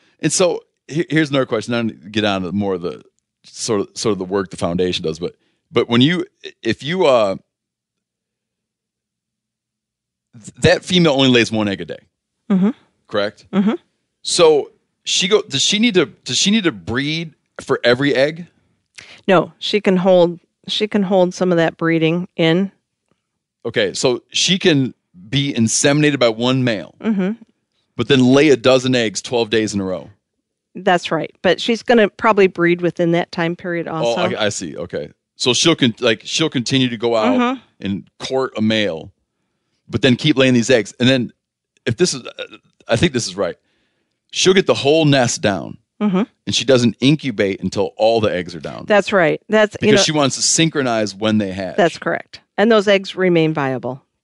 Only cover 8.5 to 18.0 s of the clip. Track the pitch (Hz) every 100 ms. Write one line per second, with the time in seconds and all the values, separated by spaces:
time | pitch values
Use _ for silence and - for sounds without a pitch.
8.5 | _ _ _ _ _ _ _ _ _ _
9.5 | _ _ _ _ _ _ _ _ 117 -
10.5 | - 151 175 - 180 165 135 135 123 110
11.5 | 110 104 95 82 - _ _ _ _ -
12.5 | 190 196 - _ _ _ 107 104 - -
13.5 | 190 202 339 _ _ _ _ - - 165
14.5 | 151 110 _ _ _ - - 185 208 -
15.5 | 131 - 208 240 185 147 - - 123 196
16.5 | 220 175 107 82 120 143 160 165 - _
17.5 | - - 131 120 123